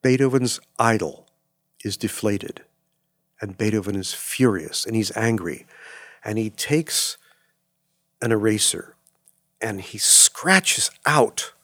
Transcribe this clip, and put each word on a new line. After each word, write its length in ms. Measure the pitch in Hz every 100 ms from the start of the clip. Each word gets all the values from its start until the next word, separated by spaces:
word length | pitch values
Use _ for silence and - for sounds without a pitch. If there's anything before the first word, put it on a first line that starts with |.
Beethoven's 580 | 135 127 135 131 123 - _ -
idol 480 | 117 110 82 - _ _ _ _ _ _
is 140 | 110 -
deflated, 640 | - - 110 101 - - - _ _ _ _ _ _ _
and 160 | 101 92
Beethoven 400 | 110 107 95 98
is 160 | 92
furious, 720 | - - - 127 98 78 -
and 100 | -
he's 220 | 113 101 -
angry, 500 | 113 113 85 71 - - - - - -
and 140 | 107 107
he 140 | 110
takes 680 | - - 151 156 - - - _ _ _ _ _ _ _ _ _ _
an 120 | 120
eraser, 600 | 110 110 107 - - - _ _ _ _ _ _ _
and 200 | 113 98
he 180 | 92 -
scratches 920 | - - - - 180 190 - - - - -
out 460 | 151 120 - - _